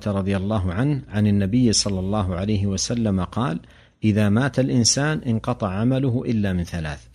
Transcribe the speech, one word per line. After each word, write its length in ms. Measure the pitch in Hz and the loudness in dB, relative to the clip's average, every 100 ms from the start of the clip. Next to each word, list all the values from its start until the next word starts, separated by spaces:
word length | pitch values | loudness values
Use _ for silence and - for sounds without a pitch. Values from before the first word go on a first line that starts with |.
| 107 | -2
رضي 300 | 98 95 98 | -2 0 0
الله 360 | 98 107 92 | 0 0 0
عنه 320 | 87 139 139 - | 0 0 -2 -4
عن 200 | 104 104 | 0 2
النبي 460 | 101 95 120 120 | 2 2 4 4
صلى 260 | 98 104 95 | 2 0 -2
الله 360 | 95 104 90 87 | -2 -2 -2 -2
عليه 300 | 101 101 101 | -2 0 0
وسلم 580 | 95 - 120 107 95 | -2 -2 -2 0 0
قال: 380 | 87 107 135 170 - - _ _ | -2 -4 -4 -4 -10 -20 _ _
"إذا 260 | 110 104 104 | 2 4 4
مات 300 | 107 135 131 | 2 0 0
الإنسان 600 | 139 131 117 135 147 156 | 2 2 2 2 0 -2
انقطع 460 | 127 110 - 123 101 | -2 -2 -2 -4 -2
عمله 540 | 95 120 131 135 123 - | 0 0 0 0 -2 -2
إلا 280 | 113 101 | 0 0
من 100 | 90 | 0
ثلاث، 440 | 85 87 76 71 - | -2 -6 -6 -8 -8